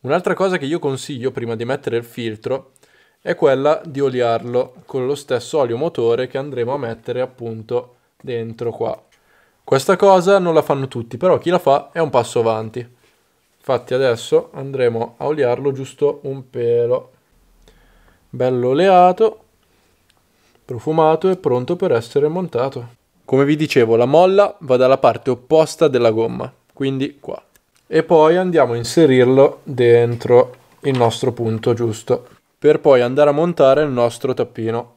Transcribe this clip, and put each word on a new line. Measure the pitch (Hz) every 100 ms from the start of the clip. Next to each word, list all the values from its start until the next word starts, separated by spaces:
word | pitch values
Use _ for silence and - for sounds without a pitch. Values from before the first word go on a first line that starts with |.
Un'altra | 127 165 185
cosa | 175 190 180
che | 139
io | 165
consiglio | 143 131 - 139 127
prima | 117 117 113
di |
mettere | 117 139 - 117
il |
filtro | 117 - 113 107 - 131 - _ _ _ _ _
è | -
quella | 170 147 135 143 156 165
di | 135
oliarlo | 139 123 117 113 117 123 131 - _
con | 135 127
lo | 143
stesso | - 123 - 160
olio | 127 117
motore | 160 165 117 117 127
che | 135
andremo | 143 127 117
a | 143
mettere | 120 113 - 123
appunto | 127 _ 117 113 110 123 123 _ _ _
dentro | - 117 113 113 117
qua. | 110 113 107 _ _ _ _ _ _
Questa | - 135 135 185
cosa | 202 190 175 196
non | 175
la | 160
fanno | 147 143 135
tutti, | 123 113 117
però | 185 135
chi | 165
la | 180
fa | - 139 -
è | 170
un | 160
passo | 127 113 123
avanti. | 113 110 110 123 120 _ _ _ _ _ _ _
Infatti | - 123 123
adesso | 127 131 117 - 156 165
andremo | 156 135 135 123 117 117 _
a | 139
oliarlo | 151 127 120 139
giusto | 131 135 - 143 139
un | 139 135 131
pelo. | 123 120 120 120 123 - _ _ _ _ _ _ _ _ _ _ _ _
Bello | 123 127 127 123
oleato, | 139 190 180 180 185 220 - _ _ _ _ _ _ _ _ _ _ _ _ _
profumato | 123 156 160 156 160 185
e | 185
pronto | 147 123 127 175
per | 185
essere | 120 113 143 151
montato. | 175 185 117 135 135 120 _ _ _
Come | - 131 139
vi | 151
dicevo, | 156 135 113 117
la | 123
molla | 151 185 196 202 -
va | - 123
dalla | 127 135
parte | 127 110 -
opposta | 120 _ 156 156 - 156
della | 127 117
gomma, | 110 113 123 127 _ _
quindi | _ 135 135 139 -
qua. | - - _ _ _ _ _
E | 156
poi | 156 170 156 175
andiamo | 185 165 123
a | 117
inserirlo | 117 - 156 127 123 135 143 -
dentro | - 127 120 117 117 117 - 123 131 - _ _
il | 143 131
nostro | 117 - 127
punto | 117 113 110 123
giusto, | 113 117 107 - 180 - _ _ _
per | 147 151
poi | 151 131
andare | 123 135 147
a |
montare | 143 175 170 135 139
il | 151
nostro | 123 120 - 135
tappino. | 127 117 - 113 117 -